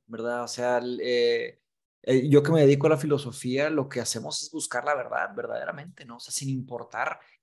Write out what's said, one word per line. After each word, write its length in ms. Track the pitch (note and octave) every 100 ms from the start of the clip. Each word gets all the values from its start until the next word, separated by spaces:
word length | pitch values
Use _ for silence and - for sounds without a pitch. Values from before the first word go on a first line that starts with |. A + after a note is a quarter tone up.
| _
¿verdad? 360 | A2+ A#2 A#2+
O 60 | A#2
sea, 300 | - B2 B2
el, 220 | B2 A#2+
eh, 600 | A#2+ A#2+ A#2+ A#2 A#2+ - _ _ _ _
eh, 260 | - C3 C#3+
yo 140 | C#3
que 80 | C#3+
me 120 | E3
dedico 260 | C#3 C#3+ D#3
a 20 |
la 80 | D#3
filosofía, 720 | D3+ C#3+ B2 A2 B2+ C3 D3
lo 180 | D#3 C#3
que 120 | B2
hacemos 420 | A2 A#2 C#3 D3+
es 80 | -
buscar 340 | D#3+ - B2
la 120 | C3+ D3
verdad 360 | A#2 - F#2 G3+
verdaderamente, 680 | A#2+ A2+ C#3 D3+ D#3 -
¿no? 120 | C3 A#2+
O 40 |
sea, 120 | -
sin 160 | - C3+
importar 720 | C3 C3+ A#2+ A#2+ A2 B2 - _ _